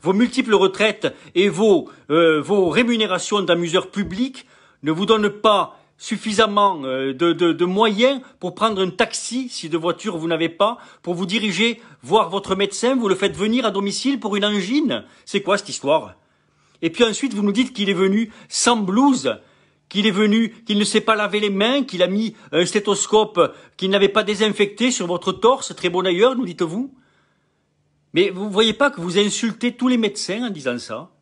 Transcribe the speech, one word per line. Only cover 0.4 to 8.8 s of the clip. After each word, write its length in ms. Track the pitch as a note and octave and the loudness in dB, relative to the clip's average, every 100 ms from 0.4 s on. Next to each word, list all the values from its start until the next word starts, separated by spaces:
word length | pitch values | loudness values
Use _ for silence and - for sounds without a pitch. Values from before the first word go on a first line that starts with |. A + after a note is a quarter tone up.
| A3 | 2
retraites 580 | G3+ F#3 - G#3+ G3+ C#3 - - | 4 4 2 0 0 -6 -6 -4
et 140 | E3+ G3+ | 2 2
vos, 400 | E3 A3 F3 - - - | 4 4 4 2 -18 0
euh, 300 | D#3 E3 D#3 | 4 4 2
vos 300 | C#3 G3+ F3+ | 2 2 2
rémunérations 720 | G3+ A#3+ A3+ G#3 F3+ - G#3 | 2 2 0 0 -2 -2 -2
d'amuseurs 500 | F3+ F3 F3 F3 F#3 | 2 0 2 -2 -2
publics 540 | G3 F#3+ F#3+ C4 - - _ _ _ | -6 -6 -4 -4 -6 -20 _ _ _
ne 120 | D3 | -4
vous 120 | D#3+ | -2
donnent 220 | G#3 A3 G#3 | 2 2 2
pas 480 | G3+ A3 G#3 D#3+ - _ _ | 2 2 2 0 -8 _ _
suffisamment, 840 | - G#3+ G#3+ G3+ G#3+ G3+ G3+ E3+ | -8 -6 -2 2 2 4 2 2
euh, 280 | C3 C3 C3+ | -4 -2 -2
de, 220 | C3 E3+ | 0 0
de, 180 | E3 F3 | 4 2
de 120 | D#3+ | 2
moyens 560 | F3 F#3+ A3+ G3+ B3+ C4+ - _ | 0 2 2 4 2 0 -10 _
pour 140 | F#3 | -12
prendre 260 | F3 A3 G3 | -2 -2 0